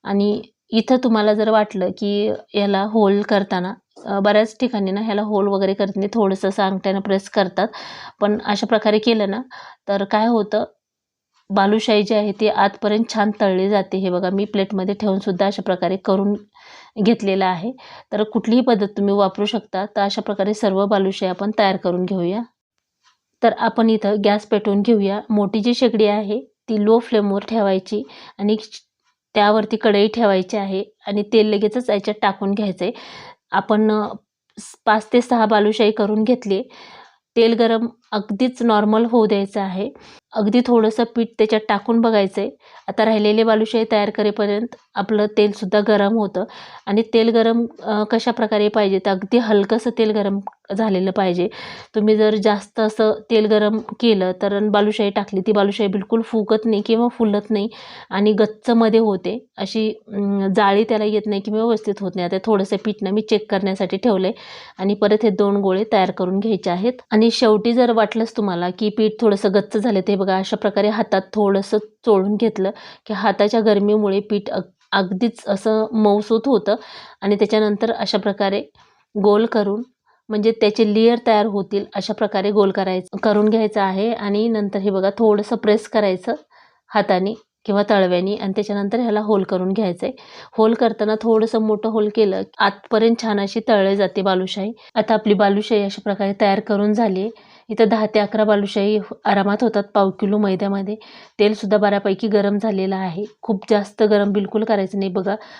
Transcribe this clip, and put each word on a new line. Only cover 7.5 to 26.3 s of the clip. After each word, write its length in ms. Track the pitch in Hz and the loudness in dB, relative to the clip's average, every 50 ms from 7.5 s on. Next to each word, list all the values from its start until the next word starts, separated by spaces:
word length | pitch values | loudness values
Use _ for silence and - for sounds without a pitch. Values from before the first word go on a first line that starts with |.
| 175 - 190 220 - - - - - - - - - _ | 0 -4 -4 -4 -4 -12 -18 -18 -18 -18 -18 -20 -6 _
पण 180 | 208 208 208 - - | 0 0 0 -2 -2
अशा 200 | - 208 196 - | -4 -4 -4 -2
प्रकारे 320 | 202 233 208 - 220 208 214 | 0 0 0 2 2 0 2
केलं 320 | 214 247 233 220 208 196 | 2 2 0 0 0 -2
ना 120 | 196 226 262 - - - - - - _ _ - | -4 -6 -8 -12 -18 -20 -20 -20 -20 _ _ -4
तर 160 | 202 196 196 | -4 -4 -2
काय 220 | 196 - 214 220 | -2 0 0 2
होतं, 380 | 233 240 226 202 208 - 214 - - _ _ _ _ _ _ _ _ _ _ _ _ _ _ _ _ | 2 2 0 0 0 -2 -4 -4 -6 _ _ _ _ _ _ _ _ _ _ _ _ _ _ _ _
बालुशाही 520 | 196 202 196 196 214 220 214 - 220 208 208 | 0 2 2 4 2 0 2 2 2 2 2
जी 120 | 202 226 | 2 0
आहे 180 | 214 208 214 196 | 0 0 -2 -2
ती 160 | - 220 214 | 0 0 0
आतपर्यंत 560 | - - 196 202 196 - - 208 208 214 226 - - | 2 2 0 0 0 -2 -2 -2 0 0 -2 -2 -2
छान 160 | 220 208 214 208 - | -2 0 0 0 0
तळली 280 | 220 196 185 185 190 196 | 0 0 0 0 0 0
जाते. 300 | 208 202 190 190 - 190 | 0 0 -2 -2 -4 -4
हे 120 | 190 185 | -2 -2
बघा, 200 | 180 175 185 180 | -2 -2 -2 -2
मी 140 | 185 196 208 | -2 -2 -4
प्लेटमध्ये 500 | 208 - 202 190 196 214 190 185 190 202 | -2 -2 -4 -2 -2 -2 -4 -4 -4 -4
ठेवून 240 | 202 214 214 190 190 | -4 -2 -2 -2 -2
सुद्धा 280 | - 208 190 175 202 | -2 -4 -2 0 0
अशा 160 | 196 196 - 190 | -2 -2 -4 -4
प्रकारे 340 | - 185 180 185 170 180 | -4 -4 -2 -2 -2 -4
करून 380 | 190 _ - 190 190 196 202 208 - - _ _ _ - - - - - _ _ 226 202 | -4 _ 0 0 0 2 0 -2 -4 -6 _ _ _ -20 -20 -20 -20 -20 _ _ 0 2
घेतलेलं 440 | 208 233 226 - 196 190 196 190 | 2 2 2 0 -2 0 0 0
आहे. 260 | 185 185 170 170 233 262 254 - - - - - _ - | 0 -2 -2 -6 -8 -10 -10 -18 -20 -20 -20 -14 _ -4
तर 100 | 208 214 | -4 -4
कुठलीही 380 | 214 - 233 - 226 226 247 | -2 -2 -4 0 2 2 2
पद्धत 280 | 247 254 240 190 202 196 202 | 4 2 0 0 0 -4 -4
तुम्ही 180 | - 202 202 196 | -2 -2 0 2
वापरू 300 | 202 202 190 190 - 202 | 2 2 0 0 -4 -6
शकता. 420 | 208 226 214 - _ - 190 196 | -4 -4 -6 -8 _ -8 -8 -8
तर 140 | 208 _ 214 | -6 _ -2
अशा 220 | 202 202 196 - - | -2 -2 -2 -6 -6
प्रकारे 320 | - 202 202 190 202 214 | -6 -4 -2 -2 -2 -2
सर्व 320 | 214 - 208 190 190 202 | -2 -2 0 0 0 0
बालुशाही 440 | 202 214 196 196 190 190 - 208 185 | 2 2 2 0 0 -2 -2 -4 -4
आपण 200 | 180 - 202 208 214 - | -4 -4 -4 -4 0 2
तयार 180 | 208 196 190 | 2 2 0
करून 280 | 185 - 185 175 180 185 | 0 -2 -2 -2 -2 -2
घेऊया. 380 | 180 202 190 175 170 190 220 240 - _ _ _ _ _ _ _ _ _ _ _ _ _ _ _ _ _ _ - | -2 -2 -2 -2 -2 -4 -4 -8 -10 _ _ _ _ _ _ _ _ _ _ _ _ _ _ _ _ _ _ 0
तर 100 | 233 - - | 0 2 2
आपण 320 | - 226 220 - 226 226 | -2 -2 0 2 2 2
इथं 240 | 220 214 214 196 214 208 202 | 2 2 0 -2 -2 2 2
गॅस 220 | 208 202 208 208 | 2 2 0 0
पेटवून 360 | - 226 208 208 214 196 202 202 | -2 -2 0 0 0 0 0 2
घेऊया. 380 | 233 240 208 196 196 196 214 214 - | 2 2 2 2 0 -2 -4 -4 -2
मोठी 300 | 220 208 202 196 202 220 | 0 0 0 0 -2 -2
जी 140 | 202 240 240 | 0 0 0
शेगडी 320 | - 262 240 240 214 214 | 2 0 0 2 2 2
आहे 340 | 208 208 214 214 196 | 2 2 0 -2 -4